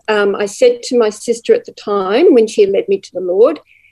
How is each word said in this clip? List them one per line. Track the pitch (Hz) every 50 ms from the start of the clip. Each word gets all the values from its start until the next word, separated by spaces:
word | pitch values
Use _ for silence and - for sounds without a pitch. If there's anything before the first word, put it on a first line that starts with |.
| - -
um, | 214 208 208 202 196
I | - 208
said | 202 - - 254 240 240 240 -
to | - 262 240
my | 220 214
sister | 208 - - - 233 240 - - 220
at | - -
the | - -
time, | - - 214 202 202 190 185 202 254 339 381 294
when | 233 220
she | 214 - 233 202
led | 190 196 190 - -
me | 196 196
to | - - -
the | 180
Lord, | 185 180 180 196 226 294 330 - - _ _ _ _ _